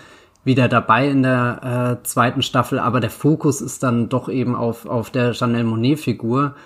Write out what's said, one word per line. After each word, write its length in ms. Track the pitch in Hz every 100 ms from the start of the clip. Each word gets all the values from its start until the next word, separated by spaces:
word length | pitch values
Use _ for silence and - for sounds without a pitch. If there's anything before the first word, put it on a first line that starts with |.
| - - _ _
wieder 240 | - 131 120
dabei 400 | 117 - 113 143
in 140 | 139
der, 760 | 131 127 123 117 127 123 123 120
äh, 40 | -
zweiten 360 | - 123 135
Staffel, 360 | 127 131 117 131
aber 220 | 95 120
der 100 | 117
Fokus 500 | - 147 156 156 131
ist 220 | 135 -
dann 260 | 131 120 113
doch 200 | 127 -
eben 260 | 131 120
auf, 320 | 120 117 113 -
auf 240 | 117 107
der 220 | 131 123
Janelle 360 | 107 123 117 113
Monáe 280 | 110 120 151
Figur. 580 | - 113 113 127 143 135